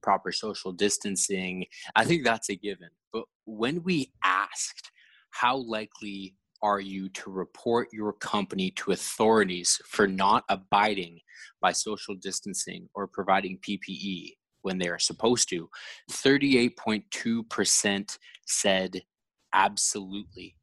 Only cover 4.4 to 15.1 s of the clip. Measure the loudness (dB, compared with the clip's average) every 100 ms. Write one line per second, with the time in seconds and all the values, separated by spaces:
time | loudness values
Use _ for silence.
4.4 | -2 -6 -8 -10 -20 _ _ _ _ 0
5.4 | 0 0 -2 -6 -6 -12 -10 -10 -12 _
6.4 | _ _ 0 0 -2 -6 -8 -8 -8 -6
7.4 | -8 -6 0 0 0 -4 -6 -6 -2 -2
8.4 | -2 -2 -2 -2 -2 -2 -2 2 6 6
9.4 | 4 0 0 0 -2 2 2 4 4 4
10.4 | 2 -4 2 4 4 0 -6 -14 _ -20
11.4 | -20 _ 0 0 -4 -6 -8 -8 -6 -8
12.4 | -8 -8 -8 -10 -12 -8 -8 -4 2 2
13.4 | 2 -8 -6 -8 -6 -8 -8 -8 -10 _
14.4 | _ _ -6 -2 -2 0 -2